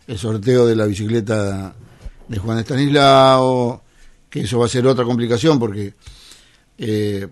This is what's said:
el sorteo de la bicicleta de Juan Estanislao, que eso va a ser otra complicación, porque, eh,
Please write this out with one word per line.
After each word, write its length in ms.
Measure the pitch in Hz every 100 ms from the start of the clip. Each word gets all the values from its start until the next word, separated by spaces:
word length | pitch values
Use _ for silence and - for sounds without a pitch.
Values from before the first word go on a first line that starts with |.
| -
el 100 | 113
sorteo 480 | 113 110 104 123 117
de 100 | 113
la 100 | 104
bicicleta 880 | 98 107 117 104 107 101 98 95 - - - - - -
de 100 | 107
Juan 180 | 113 113
Estanislao, 1200 | 107 131 143 143 139 135 135 131 127 127 120 123 _ _ - _ _
que 120 | 143
eso 160 | 110 120
va 60 | 117
a 40 |
ser 160 | 127 127
otra 180 | 123 120
complicación, 520 | 120 120 117 160 143
porque, 340 | 113 101 101 - - - - - _ _ _ -
eh, 500 | 110 107 104 101 98